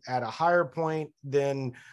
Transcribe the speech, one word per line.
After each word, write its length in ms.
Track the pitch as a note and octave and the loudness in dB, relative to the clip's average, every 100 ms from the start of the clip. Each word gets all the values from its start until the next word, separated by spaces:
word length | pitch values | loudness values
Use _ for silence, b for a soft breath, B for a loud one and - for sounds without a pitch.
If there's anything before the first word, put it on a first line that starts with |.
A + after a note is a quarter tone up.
| C3+ | -4
at 160 | B2+ | -4
a 40 | A2+ | -4
higher 380 | - E3 F3 D#3+ | 0 4 4 2
point 440 | E3 D#3+ D#3 D3 _ | -2 -2 -2 -6 _
than 500 | C#3 C#3 C#3 C#3 C3 B2 B | -2 0 2 0 -4 -8 B